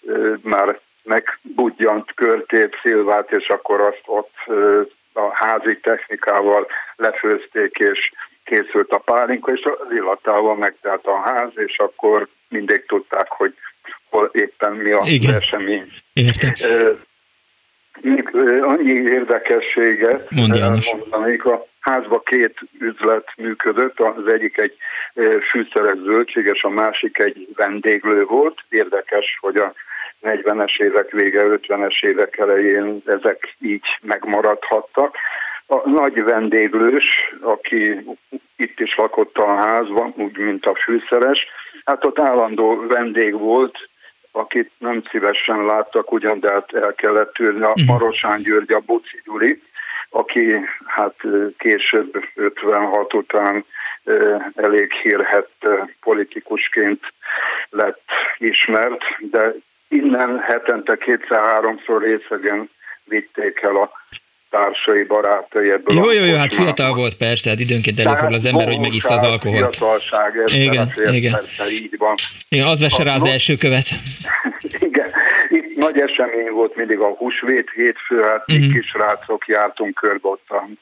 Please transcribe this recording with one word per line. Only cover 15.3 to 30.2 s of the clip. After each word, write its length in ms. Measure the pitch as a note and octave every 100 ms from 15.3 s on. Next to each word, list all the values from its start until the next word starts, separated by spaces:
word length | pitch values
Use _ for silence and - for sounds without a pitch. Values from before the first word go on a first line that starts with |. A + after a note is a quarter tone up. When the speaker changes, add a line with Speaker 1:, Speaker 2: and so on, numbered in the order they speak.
Speaker 1:
esemény. 540 | A2 - G#2 G2 G2+ F2+ - _
Speaker 2:
Értem. 380 | - A#2+ - C3 -
Speaker 1:
Ö, 280 | - A#4 - - - _ _ _ _ _ _ _ _ -
még, 280 | - C3 A#2+
ö, 280 | A#2 B2+ B2+
annyi 280 | C3+ D#3 C#3
érdekességet, 1400 | B2+ B2 B2+ A#2+ A#2 - A#2 - - A#2 G#2 A2+ C#3 -
Speaker 2:
Mondj, 260 | C#3+ A2+ A2
Speaker 1:
ö, 40 |
Speaker 2:
János. 300 | A2+ A2+ A#2
Speaker 1:
mondanék. 540 | A2 G#2+ G#2+ A2+ A#2 B2+
A 200 | A#2 - _
házba 400 | - C3 G#2+ A2
két 360 | - B2+ A2+ - - -
üzlet 480 | A2+ A2 A2 A2 - -
működött, 640 | A2+ A2 A2+ G#2 C3 -
az 340 | A2 G#2+ G#2
egyik 240 | A2 A2 -
egy, 180 | G#2+ - - - -
ö, 240 | - A2 G#2+ G2+
fűszeres 480 | B2 A2 G#2+ G#2 F#2+
zöldséges, 600 | F#2 A2 A#2+ A#2+ G2+ G2
a 60 | G2+
másik 500 | G2+ A2 G#2+ A2+ -
egy 260 | G#2 G2+ F#2+ G#2+
vendéglő 680 | G2+ G#2 A2 G#2 G#2+ G#2
volt. 340 | G2+ A#2+ D#3 D#3+ -
Érdekes, 680 | A2 F#2 G2 - G#2 G#2 -
hogy 160 | G2 G2
a 160 | G2 - - - -
negyvenes 580 | _